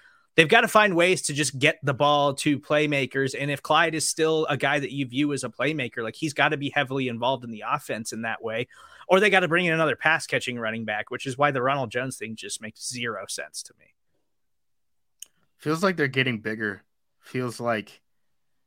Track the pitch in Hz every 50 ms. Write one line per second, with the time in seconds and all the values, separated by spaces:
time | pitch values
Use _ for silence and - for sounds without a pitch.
0 | _ - _ _ _ _ _ - 165 147 226 226 247 208 - 214 214 208 185 165
1 | 170 180 185 - - - 151 139 151 127 - 131 120 147 165 - - 139 139 113
2 | 147 143 147 147 143 143 139 135 - 156 147 131 - - 151 151 151 147 147 139
3 | 135 127 - 135 135 131 - 117 139 143 143 135 - - 156 156 170 165 160 156
4 | 143 - - - 160 160 160 156 156 - 147 127 - 139 143 147 139 120 127 143
5 | 139 120 120 131 147 147 143 131 - 120 - _ 123 143 160 151 127 117 - 127
6 | 113 110 113 - - 160 135 - 139 151 156 143 139 139 - 143 143 123 131 139
7 | 131 123 117 113 120 123 135 123 123 117 113 107 104 113 135 147 - - 135 107
8 | 113 - - 110 113 113 110 - - 113 110 113 123 - - - - - - -
9 | - - 180 190 202 214 185 190 180 165 160 175 180 175 160 160 165 151 123 -
10 | - 160 160 160 - - - 131 - - 123 120 117 110 110 113 113 107 107 104
11 | 107 - 127 123 - 139 127 123 143 147 139 135 120 131 139 143 131 117 - 123
12 | 127 135 127 - 107 113 113 110 - 101 - - 110 107 107 - - - 123 123
13 | 120 120 110 98 98 - - - 69 73 _ - - - - _ _ _ _ _
14 | _ _ _ _ _ _ _ _ _ _ _ _ _ _ _ _ _ _ _ _
15 | _ _ _ _ - - _ _ _ _ _ _ - 147 156 165 185 196 185 160
16 | 151 139 135 135 131 127 120 107 107 110 110 110 113 104 98 95 _ _ _ _
17 | _ _ _ _ _ - - 131 127 123 113 - 123 120 117 107 101 - - -
18 | _ _ _ _ _ _ _ _ _ _ _ _ _